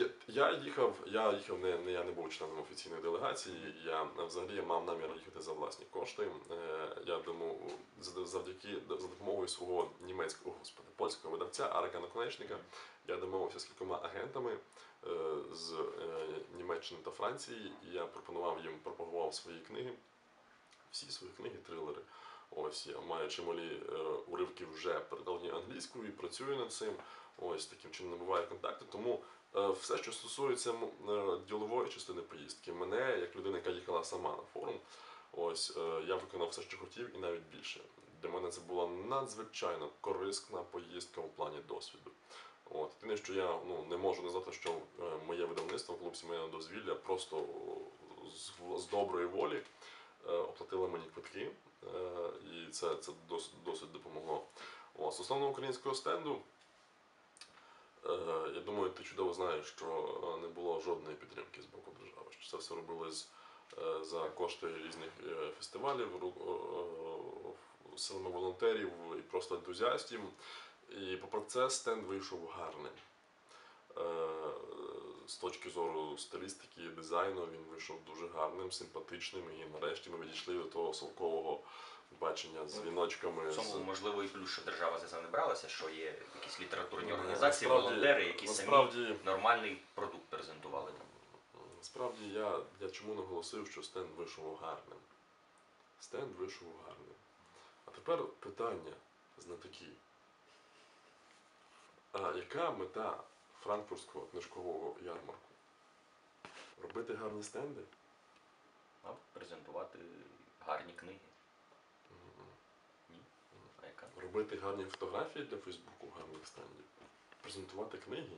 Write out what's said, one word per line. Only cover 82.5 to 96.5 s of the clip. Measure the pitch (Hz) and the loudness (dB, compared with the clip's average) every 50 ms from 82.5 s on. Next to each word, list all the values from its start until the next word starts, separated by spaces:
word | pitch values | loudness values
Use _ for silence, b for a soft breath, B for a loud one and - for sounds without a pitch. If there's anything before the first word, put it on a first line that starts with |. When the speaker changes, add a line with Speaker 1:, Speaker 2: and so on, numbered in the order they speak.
| 80 80 76 | -4 -4 -4
Speaker 1:
з | 76 76 | -4 -4
Speaker 2:
Ну, | 85 82 | -2 -2
Speaker 1:
віночками, | 85 85 87 85 82 - - - 87 80 82 80 78 | 2 4 4 4 4 2 2 0 0 0 2 0 2
Speaker 2:
в | 78 | 2
цьому, | 78 - - | 2 2 0
Speaker 1:
з | 98 | 0
Speaker 2:
можливо, | 92 90 95 95 95 101 104 101 101 98 | 0 0 0 0 2 2 2 2 2 2
і | |
плюс, | 95 98 98 92 92 | 0 -2 -4 -4 -2
що | - - | -2 -2
держава | - - - - 85 82 82 82 | -2 -2 0 4 4 4 4 2
за | 82 | -2
це | 82 85 82 | -4 -4 -4
не | 82 | -2
бралася, | 82 - - 127 - - - - - | 2 4 4 6 6 4 2 0 -4
що | - - 82 80 | -4 -2 -2 -2
є | 80 80 80 78 - - - - - | -2 -2 -2 -2 -2 -4 -8 -10 -10
якісь | - - - - 92 | -8 -8 -6 -6 -4
літературні | 90 90 - - - - - - 110 - | -4 -2 0 0 0 0 -2 -2 0 0
Speaker 1:
Ну, | - | 2
Speaker 2:
організації, | 95 92 92 90 - 139 147 143 - 113 127 | 2 2 2 6 10 10 10 10 10 10 12
Speaker 1:
насправді, | 131 123 - - 113 | 12 12 12 10 6
Speaker 2:
волонтери, | - - 143 131 107 92 | 10 12 12 12 12 10
які | 85 82 - - | 4 2 0 0
самі | 104 107 | 2 2
Speaker 1:
насправді | 101 101 - 139 135 127 113 117 120 120 110 104 98 92 | 4 8 12 12 12 12 12 8 4 4 2 2 2 4
Speaker 2:
нормальний | 95 95 95 107 110 - 110 107 101 95 - - - - | 4 6 8 10 10 10 8 6 0 -2 -4 -8 -6 -2
продукт | 101 101 - - - - - | -2 -2 -2 -2 -6 -8 -6
презентували | - - 76 80 78 76 76 76 71 65 - - | -4 -4 -4 -6 -8 -8 -6 -2 -2 -2 -2 -2
там. | - - - - - - - - 90 90 - - - - - - - | -6 -8 -12 -14 -16 -20 -20 -20 -20 -20 -20 -18 -16 -14 -14 -14 -14
Speaker 1:
Насправді | - - - - - 123 117 110 107 107 101 | -12 -12 -8 -4 -2 -2 -2 -2 -2 -6 -2
я, | 98 107 107 101 87 69 - - - - | 0 2 4 4 4 2 0 -2 -6 -4
я | 98 92 | -4 -4
чому | - - 104 107 107 | -4 -4 -4 -2 -2
наголосив, | 98 92 92 90 85 82 - - 107 95 | -2 -2 -2 -2 -4 -2 -2 -4 -4 -4
що | - - 87 78 | -6 -6 -8 -8
стенд | - - 95 90 82 78 | -6 -4 -4 -6 -4 -4
вийшов | 85 85 82 - 82 78 78 78 - | -6 -6 -6 -6 -6 -6 -6 -6 -4
гарним. | 82 80 76 76 - - - - - - - - - - - - - - - - - - - - - - - - | -4 -4 -4 -4 -6 -12 -16 -16 -16 -20 -20 -20 -20 -20 -20 -20 -20 -20 -20 -20 -20 -20 -20 -20 -20 -20 -20 -16
Стенд | - - - 113 139 120 92 | -12 -6 -4 -4 -4 -4 -2
вийшов | 90 92 - | -2 -4 -4